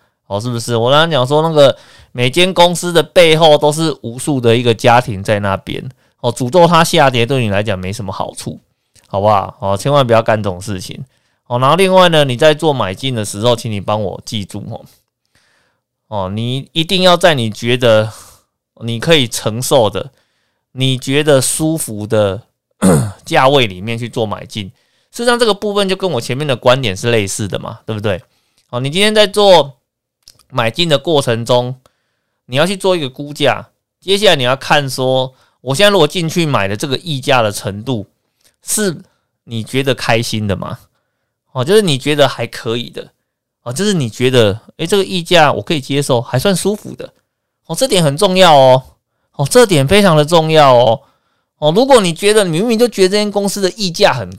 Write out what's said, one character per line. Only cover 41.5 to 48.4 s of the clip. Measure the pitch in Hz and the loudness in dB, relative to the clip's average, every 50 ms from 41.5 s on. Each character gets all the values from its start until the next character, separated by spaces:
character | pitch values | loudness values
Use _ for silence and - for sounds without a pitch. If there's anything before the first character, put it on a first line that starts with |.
| _ | _
哦， | 131 123 | -6 -2
就 | 143 202 | 2 2
是 | 220 | 2
你 | 208 175 139 | 4 2 -2
觉 | 127 - 143 151 | -2 0 -2 2
得 | 143 139 | 2 2
还 | 127 - - 120 | 2 0 -6 -10
可 | 120 - - - 117 113 | -10 -10 -10 -6 -6 -6
以 | 123 117 - | -6 -8 -10
的， | - - - - _ _ _ _ _ _ _ _ _ _ _ | -14 -16 -18 -18 _ _ _ _ _ _ _ _ _ _ _
哦， | 120 | -10
就 | 123 151 196 | -6 -4 -2
是 | 214 202 | 0 0
你 | 165 131 113 | 0 -2 -4
觉 | - - 123 131 | -4 -2 0 2
得， | 131 123 113 104 95 113 _ - _ | 4 4 4 2 0 -4 _ -20 _
诶， | - 156 | -10 -4
这 | 180 208 | -2 0
个 | 196 185 | -2 -2
溢 | 196 190 180 170 | -2 -4 -8 -4
价 | - 175 - - 139 - | 2 2 4 4 4 2
我 | - | -2
可 | - - 175 | -4 -6 -6
以 | 147 | -6
接 | 131 - 135 143 | -4 -4 -4 -4
受， | 143 - 135 117 | 0 0 -2 -2
还 | 123 - - | -2 -4 -6
算 | 131 - 202 190 | -2 0 0 -2
舒 | 170 - 190 214 | 0 -2 -4 -4
服 | 208 - - - | -4 -10 -18 -16
的， | - - - _ _ _ _ _ _ _ _ _ _ _ | -16 -18 -20 _ _ _ _ _ _ _ _ _ _ _
哦， | - 165 | -12 -4
这 | - 262 | -4 -2
点 | 269 214 185 165 | 0 2 2 2
很 | 147 139 | 0 0
重 | 156 208 190 185 | 0 0 0 4
要 | 185 | 4